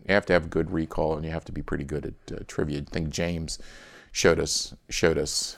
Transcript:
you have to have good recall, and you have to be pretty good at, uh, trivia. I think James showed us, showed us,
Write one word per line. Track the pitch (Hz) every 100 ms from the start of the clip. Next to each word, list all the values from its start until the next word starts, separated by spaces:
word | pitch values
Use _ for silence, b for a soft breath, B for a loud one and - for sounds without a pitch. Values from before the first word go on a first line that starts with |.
| -
you |
have | 101 -
to |
have | 90 80
good | 82 82
recall, | 87 80 - 80 78
and | 80
you |
have | 80 -
to |
be | 73
pretty | 71 73 71
good | 73 - - -
at, | -
uh, | -
trivia. | - 76 73
I | 73
think | 87 78
James | 73 85 85 78 - B B B B B
showed | - 92 80
us, | 76 - - - -
showed | - 85 78
us, | 76 - -